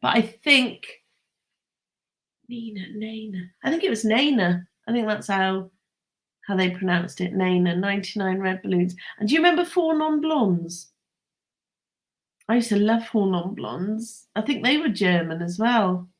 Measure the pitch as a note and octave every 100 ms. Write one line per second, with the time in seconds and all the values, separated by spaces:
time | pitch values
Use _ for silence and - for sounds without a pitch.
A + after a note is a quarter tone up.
0 | - A#3 A3 - - C#4 B3 F3+ - -
1 | _ _ _ _ _ _ _ _ _ _
2 | _ _ _ _ _ A#3+ A3+ G#3 F#3 G#3+
3 | A3 A3 A3 F#3+ F3+ _ - D#4+ F#4 A3+
4 | G#3+ A3 C#4+ C4+ F3+ F3 F3+ _ - A#3
5 | A3 G#3 - G3 F#3+ F#3+ F#3 _ _ _
6 | _ _ _ _ - G3 F#3 F3+ F#3 F3
7 | F3 - F3+ F#3 F#3 F3+ F3+ F3 G3 G3
8 | F#3+ - F#3+ F#3 F#3+ F#3 G3 F#3 F3+ -
9 | - - G#3+ D4 F4 E4 F4 - D#4+ D#4+
10 | D#4 D#4 D#4 D#4 G#3 F3 E3 - - _
11 | _ _ _ _ _ _ _ _ _ _
12 | _ _ _ _ _ A#3 A#3 G3+ G#3 A3+
13 | - A3+ G3 F#3 F3 - G#2+ B2 F#3+ G#3+
14 | A3+ - - - - C4+ A#3+ D4 D#4 G3+
15 | F#3+ F3 E3 D#3+ F3 F3 A3 A#3+ G3 F#3
16 | F3+